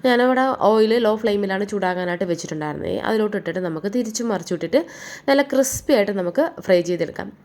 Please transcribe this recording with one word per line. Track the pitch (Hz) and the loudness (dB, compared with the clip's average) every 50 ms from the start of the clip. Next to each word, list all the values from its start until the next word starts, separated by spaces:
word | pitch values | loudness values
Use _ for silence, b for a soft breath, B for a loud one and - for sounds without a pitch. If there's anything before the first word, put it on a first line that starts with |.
| - | 4
ഞാനവിടെ | 254 240 240 247 254 254 254 262 269 254 - - 202 | 4 4 4 4 4 4 2 2 0 0 2 4 4
ഓയിൽ | 220 220 220 220 220 240 226 | 6 6 4 4 4 2 4
ലോ | 214 214 214 | 2 2 2
ഫ്ലെയിമിലാണ് | 226 220 202 202 202 190 190 190 208 202 | 0 0 0 0 0 -2 -2 -4 -4 -4
ചൂടാകാനായിട്ട് | 214 202 190 180 180 180 180 180 175 175 196 175 | -4 -2 -2 0 0 -2 -2 -2 -2 -4 -2 -4
വെച്ചിട്ടുണ്ടായിരുന്നത്. | 170 165 - - 160 156 151 151 147 147 151 - 90 - - - | -4 -4 -4 -8 -6 -6 -6 -6 -6 -6 -4 -4 -4 -2 -2 0
അതിലോട്ട് | 220 220 214 208 208 196 | 0 0 0 0 -2 -4
ഇട്ടിട്ട് | 170 170 165 185 185 | -6 -6 -6 -4 -4
നമുക്ക് | 175 160 156 160 202 202 | -4 -6 -4 -6 -4 -2
തിരിച്ചും | 247 240 220 220 - 233 233 | -2 -4 -2 -6 -6 -4 -2
മറിച്ചിട്ടിട്ട് | 208 180 165 - 185 160 170 165 226 285 339 B B B B B B B B - | -2 -4 -2 -4 -6 -4 -4 2 2 0 0 B B B B B B B B 2
നല്ല | 277 277 277 277 | 4 4 2 2
ക്രിസ്പി | 269 262 269 262 - - - - 285 | 2 0 2 0 -2 -6 2 2 4
ആയിട്ട് | 220 202 202 202 196 | 4 4 2 0 -2
നമുക്ക് | 180 175 175 269 311 - - - - | -2 0 0 0 0 0 -2 -8 2
ഫ്രൈ | - 185 175 170 170 | 4 4 4 4 0
ചെയ്തെടുക്കാം. | 180 165 165 - - - - 202 - _ | -2 -2 -2 -6 -6 -10 -12 -12 -14 _